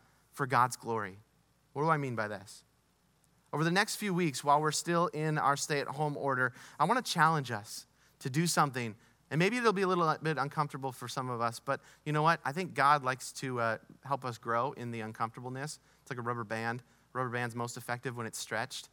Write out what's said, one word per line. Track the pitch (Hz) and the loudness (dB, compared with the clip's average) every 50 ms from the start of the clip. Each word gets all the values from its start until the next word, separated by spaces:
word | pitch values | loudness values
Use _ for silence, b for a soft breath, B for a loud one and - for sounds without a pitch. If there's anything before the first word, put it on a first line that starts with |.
| b b b b b b | b b b b b b
for | - - 143 | -6 -4 -2
God's | 127 135 120 123 123 - | 2 4 4 4 4 2
glory? | - - 117 113 110 104 95 95 104 - _ _ _ _ _ _ _ _ _ _ | -4 -4 -4 -2 -2 -2 -4 -8 -14 -20 _ _ _ _ _ _ _ _ _ _
What | 135 | -2
do | 151 165 | 2 2
I | 160 147 | 2 2
mean | 139 131 117 | 0 -2 -2
by | 110 107 104 | -2 -2 -4
this? | 104 98 101 - - - - _ _ _ _ _ _ _ _ _ _ _ _ _ _ _ _ _ | -6 -8 -12 -16 -18 -20 -20 _ _ _ _ _ _ _ _ _ _ _ _ _ _ _ _ _
Over | - 143 160 | -2 0 2
the | 170 | 4
next | 170 196 214 - - | 4 4 2 2 -2
few | - 208 202 | -4 -2 0
weeks, | 175 175 180 151 127 - - | 0 2 2 0 -2 0 2
while | 143 143 151 | 4 4 4
we're | 151 156 | 4 2
still | 147 - - 165 170 170 175 | 0 -2 -2 0 2 2 2
in | - - 151 156 156 151 151 | 0 0 -2 -2 0 0 2
our | 92 135 143 | 2 2 2
stay-at-home | 143 - - 151 143 - - 135 143 151 147 143 - | 0 0 -2 -2 -2 -2 -4 -4 -2 -2 -2 -2 -2
order, | 120 139 131 127 127 123 B B B B B - | -2 -2 2 2 0 0 B B B B B 0
I | 147 | 2
wanna | 175 240 254 | 2 2 0
challenge | - - - 170 151 160 165 147 131 120 | 0 0 2 4 6 6 4 2 0 -2
us | 117 104 107 - - - - _ b b b b b _ | -4 -6 -6 -10 -14 -14 -14 _ b b b b b _
to | - 139 | -8 0
do | 127 156 175 | 2 2 2
something. | 165 - 180 151 139 123 131 120 110 98 b b b b b b _ | 4 4 4 4 4 2 -2 -4 -4 -6 b b b b b b _
And | 131 156 | 2 4
maybe | 180 202 240 | 4 4 4
it'll | 247 233 220 | 4 4 4
be | 190 202 | 4 4
a | 190 | 2
little | 185 185 175 170 156 151 - | 2 4 4 4 2 2 2
bit | 147 156 156 | 0 0 0
uncomfortable | 131 135 151 - 160 147 143 - 135 135 131 | 0 -2 -2 0 -2 -2 -2 -4 -6 -6 -8
for | 127 - 127 117 | -6 -8 -10 -6
some | - 139 127 127 | -6 -4 -4 -4
of | 123 117 | -2 -2
us, | 117 117 113 - | -2 -2 -2 -4
but | - 139 135 - b b b b b | -4 -4 -4 -4 b b b b b
you | 151 | -2
know | 147 151 | 0 4
what? | 151 165 165 - - | 4 4 2 2 0
I | 135 | -4
think | 139 180 185 139 113 | -4 -4 -6 -4 2
God | 139 135 143 147 147 127 | 4 6 6 6 6 4
likes | 131 127 123 - - - | 0 -2 -2 -6 -12 -10
to, | - 135 131 127 120 | -8 -6 -4 -2 0
uh, | 117 113 110 - - - - - - | 0 0 0 -2 -6 -14 -20 -18 -6
help | 131 139 127 131 | -6 -4 -4 -4
us | 123 113 | -6 -8
grow | - - 117 117 117 123 143 | -6 -4 0 0 0 0 0
in | - - 120 120 | -4 -6 -8 -6
the | 117 113 | -6 -6
uncomfortableness. | 110 110 107 - 117 113 - 127 123 127 127 131 143 156 - b b b b b | -8 -8 -4 -4 -4 -4 -4 -10 -10 -10 -8 -8 -8 -8 -10 b b b b b
It's | b - | b -12
like | 131 123 | -10 -6
a | |
rubber | 117 120 120 120 113 | -4 -4 -4 -4 -4
band. | 101 113 110 113 117 117 127 b b b b b b - | -4 -4 -2 -2 -2 -2 -4 b b b b b b -4
Rubber | 127 131 120 | -4 -2 -2
band's | 120 123 123 117 113 | -2 -2 -2 -2 -4
most | 120 117 117 - 127 | -4 -6 -6 -8 -10
effective | - - 123 120 - 131 117 | -8 -6 -6 -6 -6 -6 -6
when | 120 113 | -6 -6
it's | 107 - - | -6 -6 -8
stretched. | - - 113 107 123 - - - - b | -8 -4 -4 -4 -4 -4 -8 -12 -14 b